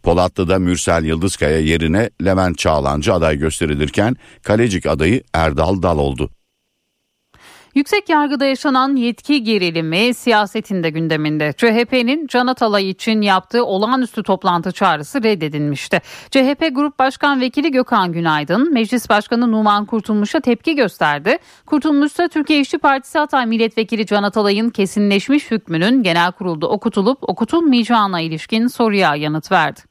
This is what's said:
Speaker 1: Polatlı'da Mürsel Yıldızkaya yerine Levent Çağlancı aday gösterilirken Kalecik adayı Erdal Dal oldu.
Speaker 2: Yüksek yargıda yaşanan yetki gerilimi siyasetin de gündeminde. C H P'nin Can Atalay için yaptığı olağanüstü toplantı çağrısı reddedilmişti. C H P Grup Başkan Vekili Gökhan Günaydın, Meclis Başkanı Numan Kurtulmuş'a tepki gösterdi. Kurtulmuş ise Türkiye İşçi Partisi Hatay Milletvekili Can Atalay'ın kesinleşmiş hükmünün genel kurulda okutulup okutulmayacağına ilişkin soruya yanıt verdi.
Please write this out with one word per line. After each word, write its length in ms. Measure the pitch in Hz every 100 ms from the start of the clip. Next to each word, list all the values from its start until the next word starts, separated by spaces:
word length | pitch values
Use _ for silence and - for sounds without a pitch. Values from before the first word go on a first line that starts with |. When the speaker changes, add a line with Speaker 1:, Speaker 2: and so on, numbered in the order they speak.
Speaker 1:
Polatlı'da 560 | 87 87 90 - 87 95
Mürsel 460 | 90 90 - 85
Yıldızkaya 560 | 80 80 95 - 73 80
yerine 500 | 78 80 80 90 117 _
Levent 340 | 92 92 92 82
Çağlancı 560 | 87 76 69 73 85
aday 220 | 92 82 76
gösterilirken 800 | 78 - 80 73 76 - 107 127 - -
Kalecik 440 | - 107 120 90 73
adayı 360 | 76 80 127 -
Erdal 480 | 82 80 73 82 95
Dal 160 | 90 78
oldu. 320 | 69 67 65 - _ _ _ _ _ _ _ _ _ _ - - _
Speaker 2:
Yüksek 340 | 269 285 415 -
yargıda 360 | 302 294 277
yaşanan 520 | 269 269 294 262 269 277
yetki 480 | 240 226 - 294
gerilimi 680 | 220 214 180 165 160 170 240
siyasetin 680 | 240 - 214 208 220 - 185
de 80 | 165
gündeminde. 640 | 156 165 156 151 151 151 143
C 160 | 233
H 100 | 220
P'nin 420 | 240 254 240 302 294
Can 200 | 247 247
Atalay 440 | 254 226 208 196
için 320 | 185 - 220
yaptığı 420 | 202 190 - 240
olağanüstü 580 | 240 190 214 262 240 -
toplantı 500 | 202 190 196 175 185
çağrısı 500 | - 190 151 156 -
reddedilmişti. 800 | 220 202 156 147 147 143 - 180 - - -
C 160 | 269 262
H 80 |
P 140 | 285 320
Grup 300 | 262 294 -
Başkan 420 | 262 - 294 277
Vekili 300 | 254 285 311
Gökhan 420 | 254 254 220 180
Günaydın, 600 | 170 170 151 147 190 311
Meclis 360 | 262 220 247 -
Başkanı 440 | 208 - 233 240
Numan 340 | 220 214 208 202
Kurtulmuş'a 540 | 220 - 208 202 330
tepki 360 | 247 233 - 294
gösterdi. 640 | 202 - 156 147 170 330 _ - -
Kurtulmuş 460 | 302 311 285 294
ise 160 | - 349
Türkiye 320 | 320 294 302
İşçi 180 | 269 330
Partisi 400 | 294 269 - 320
Hatay 280 | 294 269 233
Milletvekili 600 | 226 226 226 220 214 220
Can 160 | 208
Atalay'ın 480 | 202 220 202 202 233
kesinleşmiş 800 | - 196 208 202 196 - 294 -
hükmünün 520 | 220 - 165 190 262
genel 300 | 190 165 175
kurulda 340 | - 185 156 160
okutulup 520 | 208 233 208 196 269
okutulmayacağına 1000 | - 180 226 339 330 240 214 233 202 175
ilişkin 460 | 165 160 - 226 240
soruya 500 | - 226 202 170 147
yanıt 360 | 151 156 -
verdi. 280 | 185 151 113 _